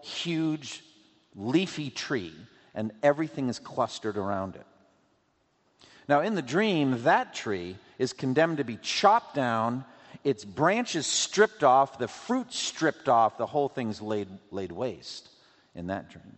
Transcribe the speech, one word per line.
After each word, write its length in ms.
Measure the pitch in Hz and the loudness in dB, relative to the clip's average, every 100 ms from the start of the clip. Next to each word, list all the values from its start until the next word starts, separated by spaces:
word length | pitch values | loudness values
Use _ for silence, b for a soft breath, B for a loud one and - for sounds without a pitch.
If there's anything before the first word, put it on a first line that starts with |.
huge, 800 | - - 170 160 160 156 131 - - _ _ _ _ 98 | -12 -8 -4 -2 0 -2 -8 -16 -18 _ _ _ _ -8
leafy 540 | 107 156 190 - 143 | 0 0 0 -4 -8
tree, 440 | - - 135 85 78 120 b b | -8 -4 -4 -6 -12 -20 b b
and 160 | - 110 - | -8 -6 0
everything 440 | 147 143 156 156 127 | 2 2 0 -4 -4
is 120 | 110 | -4
clustered 560 | - - 117 - 110 101 | -6 -4 -4 -4 -6 -4
around 400 | 98 98 95 - | -2 -4 -4 -10
it. 100 | - _ _ _ _ _ _ _ _ _ _ _ b b b | -20 _ _ _ _ _ _ _ _ _ _ _ b b b
Now, 140 | 143 | 2
in 120 | 185 | 2
the 80 | 202 | -2
dream, 600 | 127 160 220 170 139 123 | -2 0 2 2 2 2
that 300 | 131 208 254 | 4 2 2
tree 420 | - 117 98 87 95 - b | -8 -6 -4 -6 -12 -14 b
is 140 | 127 | -4
condemned 440 | - 135 131 165 156 | -2 0 2 2 2
to 80 | |
be 140 | 120 110 | -4 -8
chopped 580 | - - 202 226 - 151 | -6 2 4 4 0 -2
down, 480 | 123 113 113 123 135 B B B | 0 0 0 -2 -8 B B B
its 200 | 143 117 | -2 -2
branches 640 | 101 90 160 220 247 165 131 | -4 0 2 2 0 -4 -2
stripped 560 | - - 190 214 - | -2 0 4 2 4
off, 360 | 143 131 139 - | 6 6 6 0
the 100 | 120 | -8
fruit 440 | - - 254 240 | -6 -2 -2 -2
stripped 560 | - - - 160 - 139 | -6 -8 -2 0 0 4
off, 300 | 117 110 - | 6 4 2
the 80 | 113 | -2
whole 220 | 147 139 | 0 -2
thing's 340 | - 113 95 | -2 -4 -4
laid, 240 | 104 107 95 95 _ | -4 -4 -4 -10 _
laid 220 | 95 92 | -8 -6
waste 560 | 85 123 85 - - - _ b b b - | -6 -6 -6 -14 -16 -18 _ b b b -10
in 100 | 90 | -6
that 240 | 98 - | -6 -8
dream. 260 | - - | -18 -20